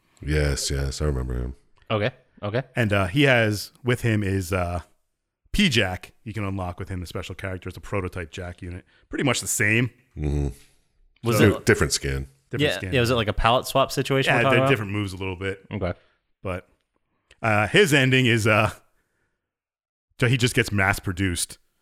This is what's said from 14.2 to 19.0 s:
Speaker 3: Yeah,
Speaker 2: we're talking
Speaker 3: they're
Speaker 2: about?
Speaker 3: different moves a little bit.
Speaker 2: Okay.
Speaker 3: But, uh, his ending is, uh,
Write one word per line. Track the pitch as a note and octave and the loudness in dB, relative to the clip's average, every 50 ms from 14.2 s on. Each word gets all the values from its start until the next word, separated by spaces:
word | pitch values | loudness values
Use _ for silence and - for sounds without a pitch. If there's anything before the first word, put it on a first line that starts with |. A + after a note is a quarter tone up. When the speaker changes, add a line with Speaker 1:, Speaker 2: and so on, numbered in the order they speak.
| C3+ - | 2 2
Speaker 3:
Yeah, | C#3 A#2+ | 2 2
Speaker 2:
we're | A#2 | 4
talking | C3+ B2 | 4 4
Speaker 3:
they're | A#2+ C3 | 4 4
Speaker 2:
about? | C#3 | 2
Speaker 3:
different | C3+ A2+ G#2+ G2 | 2 0 0 -4
moves | G2+ G#2 G#2 F#2+ F#2 | -2 -2 -4 -4 -6
a | |
little | F2+ F#2+ F#2+ F#2 | -8 -8 -8 -6
bit. | F2 F#2+ F#2+ G2 - - - | -6 -6 -6 -6 -8 -10 -10
Speaker 2:
Okay. | - G2+ F#2+ F2 - - _ _ _ _ _ _ _ _ - | -8 -4 -4 -4 -6 -6 _ _ _ _ _ _ _ _ -10
Speaker 3:
But, | F#2+ F2+ F#2+ - _ _ _ _ _ _ _ _ _ _ _ _ _ _ - | -8 -8 -8 -10 _ _ _ _ _ _ _ _ _ _ _ _ _ _ -4
uh, | - A2+ G#2 G#2 G#2+ | -2 0 2 2 2
his | G#2 - F#3+ G#3+ D3 D3+ | 2 4 4 4 6 4
ending | C#3+ C3 C3 B2+ C3 B2+ | 4 4 4 4 4 4
is, | A2+ A#2 A2+ G#2 | 4 2 2 4
uh, | A2+ G#2+ G#2+ G#2+ G2 - - _ _ _ _ | 4 4 4 2 0 -2 -8 _ _ _ _